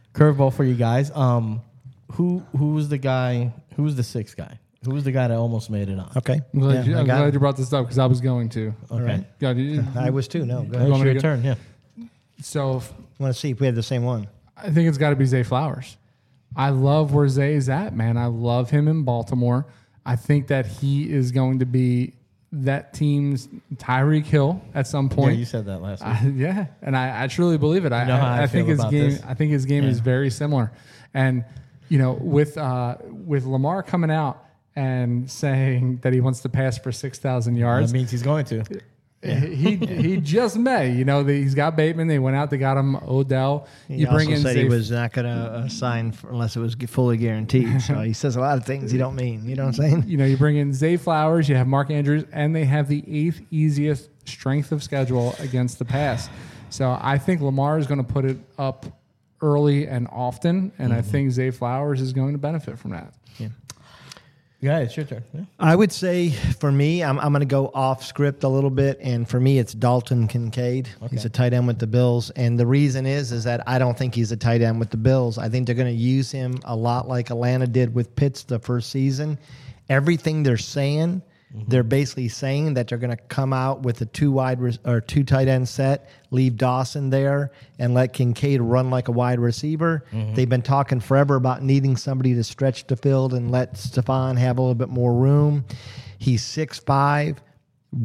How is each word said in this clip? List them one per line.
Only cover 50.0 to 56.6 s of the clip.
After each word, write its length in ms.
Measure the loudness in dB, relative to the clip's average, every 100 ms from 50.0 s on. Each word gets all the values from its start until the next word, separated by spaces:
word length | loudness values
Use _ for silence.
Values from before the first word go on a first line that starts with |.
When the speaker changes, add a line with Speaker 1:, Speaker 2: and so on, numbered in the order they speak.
| 2
Speaker 3:
You 100 | 2
know, 80 | 2
you 120 | 4
bring 180 | 4 2
in 160 | 0
Zay 240 | 0 0 0
Flowers. 500 | 0 0 2 2 4
You 60 | 2
have 120 | 2
Mark 240 | 2 0
Andrews, 320 | 0 0 0 -2
and 240 | -4 -2 0
they 100 | 2
have 220 | 2 0
the 160 | -2 -4
eighth 340 | -2 -2 -4 -6
easiest 580 | 0 0 2 0 -2 -6 _ -18
strength 440 | -8 -2 -2 -2
of 100 | -6
schedule 540 | -4 -2 0 0 -2 -4
against 400 | -4 -2 -2 -4
the 80 | -4
pass. 420 | -2 -2 -2 -8 -16 -20 -20